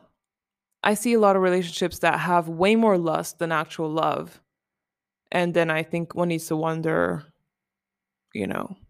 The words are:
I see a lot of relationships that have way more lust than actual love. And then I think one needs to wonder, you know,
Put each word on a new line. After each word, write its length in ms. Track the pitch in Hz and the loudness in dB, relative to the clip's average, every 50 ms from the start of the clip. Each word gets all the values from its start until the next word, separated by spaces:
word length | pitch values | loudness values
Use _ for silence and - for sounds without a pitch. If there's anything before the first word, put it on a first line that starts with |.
| _ _ _ _ _ _ _ _ _ _ _ _ _ _ _ - - | _ _ _ _ _ _ _ _ _ _ _ _ _ _ _ -2 0
I 100 | 185 208 | 0 0
see 200 | 208 - 247 233 | 2 2 2 4
a 60 | 226 | 6
lot 160 | 214 202 196 | 6 6 4
of 60 | 190 | 4
relationships 580 | 185 185 180 185 180 170 - - 190 170 - - | 4 2 2 0 -2 -4 -4 -4 -4 -4 -4 0
that 200 | - 170 156 165 | 0 0 2 2
have 280 | 156 170 175 175 165 | 0 2 2 2 0
way 280 | 165 165 160 185 202 220 | 0 -2 2 2 4 4
more 240 | 226 226 220 196 180 | 4 4 4 4 4
lust 400 | 170 165 156 160 170 - - - | 2 0 -2 -2 -4 -6 -6 -6
than 120 | 170 165 | -4 -2
actual 380 | 165 151 160 - - - 160 156 | -2 -2 -4 -4 -6 -8 -6 -4
love. 500 | 151 160 156 151 143 - 170 175 - - _ _ _ _ _ _ _ _ _ _ _ _ _ _ _ _ _ - | -2 -2 0 0 -2 -4 -6 -10 -16 -20 _ _ _ _ _ _ _ _ _ _ _ _ _ _ _ _ _ -6
And 240 | - 180 175 175 165 | -2 -2 0 0 2
then 160 | 175 165 165 | 0 2 2
I 100 | 160 156 | 0 -4
think 320 | 160 165 170 170 165 165 - | -4 -4 -4 -6 -6 -4 -4
one 140 | - 175 | -2 -2
needs 180 | 175 170 160 160 | -2 -2 -4 -4
to 80 | - 160 | -4 -4
wonder, 680 | 156 160 160 160 160 160 160 160 165 175 175 180 156 147 _ _ _ _ _ _ _ _ _ _ _ _ _ _ _ _ _ _ _ _ _ - | -2 -2 -2 -4 -2 -2 -2 0 0 0 0 -2 -4 -8 _ _ _ _ _ _ _ _ _ _ _ _ _ _ _ _ _ _ _ _ _ -8
you 140 | - 95 | -6 -6
know, 300 | - 87 - - - 190 _ - | -4 -4 -6 -6 -8 -12 _ -20